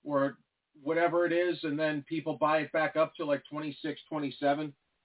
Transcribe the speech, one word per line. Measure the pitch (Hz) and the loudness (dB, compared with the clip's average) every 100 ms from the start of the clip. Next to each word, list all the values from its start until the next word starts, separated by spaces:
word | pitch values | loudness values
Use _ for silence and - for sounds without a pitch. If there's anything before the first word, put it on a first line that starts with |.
or | 147 143 139 - _ _ _ 151 | -2 0 0 -2 _ _ _ -10
whatever | 139 165 170 175 170 | -2 2 2 4 2
it | |
is, | 170 180 160 | 2 0 -2
and | 160 147 | -4 -2
then | 156 151 - | -2 -2 -4
people | 160 156 127 | -6 -4 0
buy | 151 156 | 2 2
it | 143 | 0
back | 160 151 156 | 0 0 2
up | 156 - | 0 0
to, | |
like, | 147 143 - | -2 -2 -2
twenty-six, | 147 156 - 156 147 - | -8 -8 -6 -8 -8 -8
twenty-seven, | 156 139 - 143 143 151 - _ _ | -6 -6 0 0 2 -2 -10 _ _